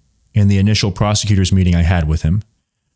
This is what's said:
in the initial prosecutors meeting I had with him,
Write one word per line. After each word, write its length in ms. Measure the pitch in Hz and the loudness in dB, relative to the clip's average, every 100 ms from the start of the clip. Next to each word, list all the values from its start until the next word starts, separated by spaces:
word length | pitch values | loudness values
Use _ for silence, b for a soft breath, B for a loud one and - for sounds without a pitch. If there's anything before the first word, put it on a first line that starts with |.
| _ _ _ | _ _ _
in 140 | 107 101 | 0 2
the 100 | 98 | 2
initial 360 | 101 107 104 | 0 0 -2
prosecutors 580 | - 104 98 101 98 92 | -2 -2 -2 0 0 2
meeting 240 | 95 90 85 | 2 2 2
I 60 | |
had 260 | 82 87 76 | 2 0 0
with 140 | 78 | -2
him, 220 | 80 104 - _ _ _ _ | -2 -2 -6 _ _ _ _